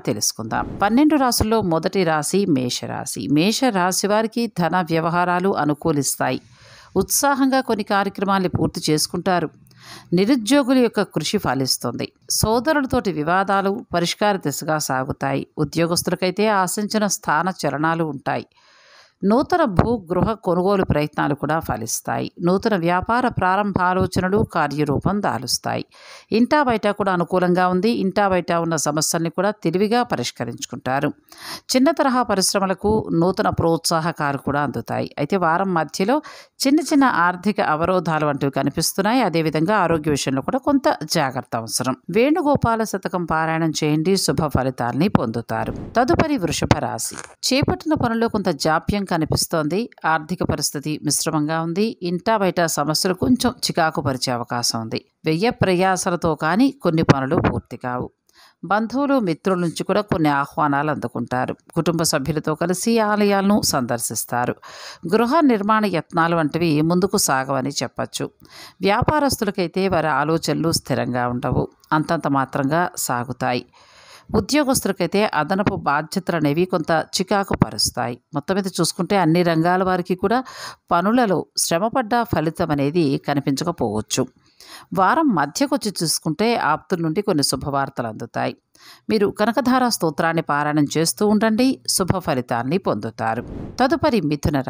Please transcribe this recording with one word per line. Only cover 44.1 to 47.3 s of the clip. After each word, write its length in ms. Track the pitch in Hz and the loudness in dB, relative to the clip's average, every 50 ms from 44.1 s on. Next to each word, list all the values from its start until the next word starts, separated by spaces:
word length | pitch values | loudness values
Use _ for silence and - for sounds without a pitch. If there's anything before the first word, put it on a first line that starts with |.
| 196 180 - | 2 2 2
శుభ 260 | - 143 151 165 147 - 139 | 0 0 0 0 0 2 0
ఫలితాల్ని 520 | 127 135 127 - 123 120 123 135 165 - - - | 0 0 -2 -2 -4 -2 0 0 0 2 2 0
పొందుతారు. 540 | 143 113 110 120 113 - 113 110 101 101 95 - - - - 226 | 0 0 -4 -4 -4 -4 -4 -4 -4 -4 -6 -8 -10 -4 0 0
తదుపరి 400 | 254 247 339 302 320 311 294 240 175 | 2 2 4 2 2 2 2 0 0
వృషభ 300 | 151 143 - 156 147 - 151 135 117 | -2 -2 -2 0 0 0 0 0 -4
రాశి. 300 | 113 113 - - - - - - | -6 -6 -8 -8 -10 -12 -16 -18